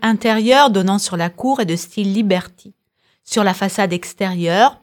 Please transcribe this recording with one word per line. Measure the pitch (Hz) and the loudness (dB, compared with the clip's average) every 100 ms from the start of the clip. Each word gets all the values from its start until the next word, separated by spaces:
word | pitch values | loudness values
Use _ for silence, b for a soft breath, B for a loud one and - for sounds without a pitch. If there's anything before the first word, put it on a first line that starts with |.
intérieure | 220 214 226 220 226 262 285 | -2 0 0 0 4 4 4
donnant | 196 190 202 | 4 0 0
sur | - 175 | -2 -4
la | 170 | -6
cour | - 254 269 | -4 -4 -2
est | 180 | -2
de | |
style | 170 - - 196 | -4 -6 -6 -2
liberty. | 202 208 180 - _ 202 _ _ _ _ _ | 0 0 0 -4 _ -20 _ _ _ _ _
Sur | - 226 | -6 0
la | 202 | 0
façade | 190 196 - 196 | 0 -4 -2 -2
extérieure, | 175 - - 196 180 170 185 269 - | -2 -8 -6 -6 -2 0 2 2 0